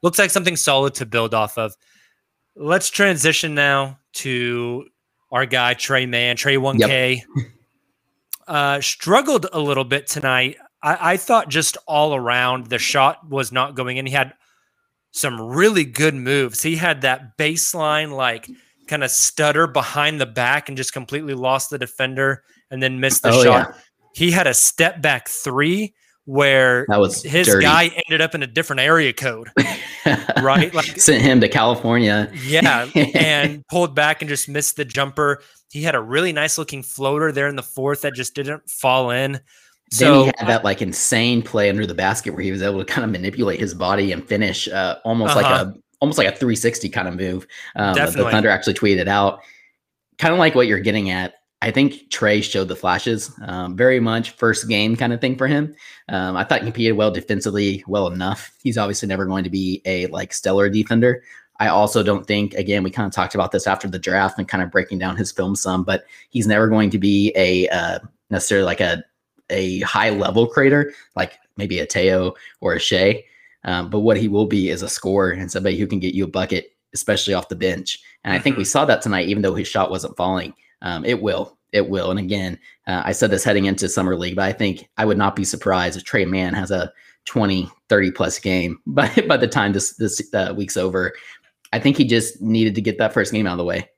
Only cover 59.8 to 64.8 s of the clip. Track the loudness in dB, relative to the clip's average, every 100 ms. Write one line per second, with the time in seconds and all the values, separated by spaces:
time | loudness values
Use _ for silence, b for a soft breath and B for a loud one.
59.8 | -2 -2 -4 -6 -8 -6 0 2 2 2
60.8 | 2 4 4 2 B B B _ 2 4
61.8 | 4 2 2 0 0 -2 -2 -4 -2 -2
62.8 | -2 -2 -4 -2 -2 -2 -2 0 0 -2
63.8 | -4 -6 -2 0 0 -2 -4 -4 0 -2